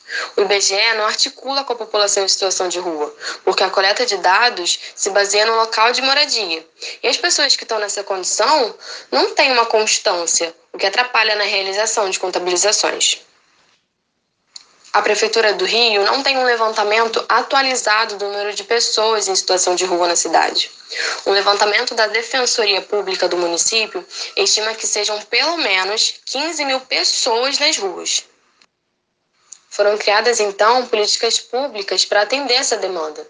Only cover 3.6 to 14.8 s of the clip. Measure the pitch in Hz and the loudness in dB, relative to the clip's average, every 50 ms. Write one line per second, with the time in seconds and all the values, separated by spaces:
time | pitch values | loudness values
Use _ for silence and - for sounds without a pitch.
3.6 | 202 185 - 202 190 196 208 - 247 208 208 180 175 180 185 208 240 247 214 180 | 0 2 2 2 2 2 2 2 0 0 -2 2 2 4 4 6 4 2 0 -2
4.6 | 175 170 - - - - - - - 202 190 202 202 196 220 208 214 226 226 226 | -4 -4 -4 -4 -6 -16 -8 -4 -4 0 2 2 2 2 2 2 2 4 2 2
5.6 | 226 220 220 220 220 240 247 247 262 269 269 294 302 277 - 233 208 175 160 160 | 0 0 2 2 2 2 2 2 0 2 2 2 2 0 -2 -4 -2 -4 -6 -8
6.6 | - _ _ _ - - - - - 233 269 - - 349 349 - 294 269 - - | -8 _ _ _ -16 -16 -12 -4 -2 -2 -2 0 0 0 0 0 2 0 0 -2
7.6 | - - 226 214 208 202 - 208 196 - 196 185 180 - - - 214 262 311 302 | -2 -4 -4 -4 -2 -4 -4 -6 -4 -4 -4 -4 -4 -4 0 0 2 4 4 4
8.6 | 240 196 - - - - - - - _ - 269 349 415 - - 302 269 254 240 | 2 0 -2 -12 -16 -16 -16 -16 -8 _ 0 0 0 2 2 2 2 4 4 2
9.6 | 226 - - 214 214 214 - - - 214 185 175 170 165 - - 170 165 - _ | 2 4 2 2 2 2 -2 0 0 0 0 0 -2 -2 0 0 -2 -4 -6 _
10.6 | _ _ - 185 202 196 196 233 254 247 - 233 220 220 214 208 202 202 214 196 | _ _ -6 -2 -2 0 0 0 -2 0 2 0 2 2 0 0 -2 -2 -2 -2
11.6 | 190 196 190 202 220 220 - 233 208 185 190 - - 185 180 175 180 180 180 175 | -2 -2 -2 -2 -2 0 0 0 -2 -2 -2 -4 -4 -4 -4 -2 -2 0 0 2
12.6 | 185 208 - - - - - - - - - - - _ _ _ _ _ _ _ | 2 2 2 2 0 -2 0 0 0 0 0 -2 -8 _ _ _ _ _ _ _
13.6 | _ _ _ _ _ _ _ _ _ _ _ _ _ _ _ _ _ _ _ - | _ _ _ _ _ _ _ _ _ _ _ _ _ _ _ _ _ _ _ -20
14.6 | - _ _ _ | -20 _ _ _